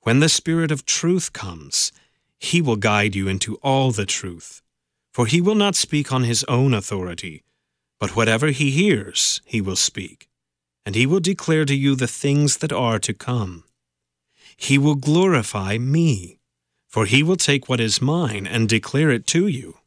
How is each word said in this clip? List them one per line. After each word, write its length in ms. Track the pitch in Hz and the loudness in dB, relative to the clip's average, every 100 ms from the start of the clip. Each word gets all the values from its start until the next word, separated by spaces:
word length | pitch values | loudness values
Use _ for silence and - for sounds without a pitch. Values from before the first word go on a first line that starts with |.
When 180 | - 127 | 2 4
the 80 | 156 | 4
Spirit 440 | - - 165 160 | 2 0 0 0
of 140 | 147 - | -2 -2
truth 460 | - 165 180 - | -2 2 0 -2
comes, 600 | - 98 85 71 - - _ _ _ _ _ | -8 -10 -12 -6 -4 -4 _ _ _ _ _
he 240 | - 175 | 0 0
will 140 | 151 107 | 2 0
guide 400 | 107 104 104 98 | 2 2 2 0
you 140 | 95 | -2
into 260 | 95 - 107 | -2 -4 -4
all 280 | 139 135 131 | 0 2 2
the 140 | 110 98 | 0 -4
truth. 560 | - 95 85 - - _ _ _ _ _ | -6 -8 -14 -18 -20 _ _ _ _ _
For 120 | - 113 | -2 2
he 140 | 170 | 2
will 160 | 180 214 | 2 2
not 220 | 202 - | 2 0
speak 340 | - 151 139 | -2 -2 -2
on 140 | 131 120 | -2 0
his 180 | 117 - | -2 0
own 240 | 123 139 | 2 2
authority, 720 | 110 - 98 90 85 95 76 _ _ _ _ _ _ | 2 -2 -8 -6 -10 -12 -16 _ _ _ _ _ _
but 200 | 101 101 | -4 0
whatever 300 | 113 113 151 | 2 2 0
he 240 | 131 143 | 2 0
hears, 680 | 139 202 131 - - - - _ | 2 2 2 0 -2 -2 -2 _
he 160 | 113 | -4
will 160 | 98 90 | -2 -2
speak, 500 | - - 90 - _ _ _ _ _ _ - | -2 -4 -12 -16 _ _ _ _ _ _ -6
and 100 | 98 | 0
he 100 | 131 | 2
will 160 | 190 | 2
declare 420 | 175 196 - 156 | 0 -2 0 0
to 120 | 147 139 | 0 0
you 200 | 139 135 | 0 0
the 140 | 120 | -2
things 480 | - 139 143 147 - | -4 0 2 2 0
that 160 | 156 | -4
are 260 | 95 120 110 | -2 0 -2
to 140 | - | -4
come. 500 | 104 - 123 98 87 _ _ _ _ _ _ _ _ - _ | -6 -4 -4 -4 -10 _ _ _ _ _ _ _ _ -20 _
He 200 | - 139 | 0 2
will 160 | 147 | 4
glorify 840 | 143 135 160 190 151 107 104 95 110 | 2 2 2 4 2 -2 -6 -4 -4
me, 580 | 127 156 165 104 87 - _ _ _ _ _ | 0 2 2 0 -6 -20 _ _ _ _ _
for 200 | 110 101 | -2 2
he 160 | 131 | 2
will 140 | 156 185 | 2 0
take 300 | - 139 - | 0 0 0
what 120 | 123 | -2
is 200 | 113 - | 0 0
mine 460 | 127 170 147 104 95 | 0 0 -2 -4 -4
and 240 | 113 110 | -2 2
declare 400 | 113 - 135 156 | 0 0 0 2
it 160 | 117 - | 0 0
to 200 | 170 202 | 0 0
you. 320 | 131 107 - | -2 -10 -20